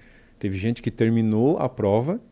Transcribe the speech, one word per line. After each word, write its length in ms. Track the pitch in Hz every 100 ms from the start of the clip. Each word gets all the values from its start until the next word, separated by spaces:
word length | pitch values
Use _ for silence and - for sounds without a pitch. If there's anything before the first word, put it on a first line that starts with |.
| - - - _
teve 180 | 104 95
gente 240 | 107 120
que 80 | -
terminou 680 | - 113 113 113 107 127 175
a 100 | 127
prova 520 | - 107 104 131 220 -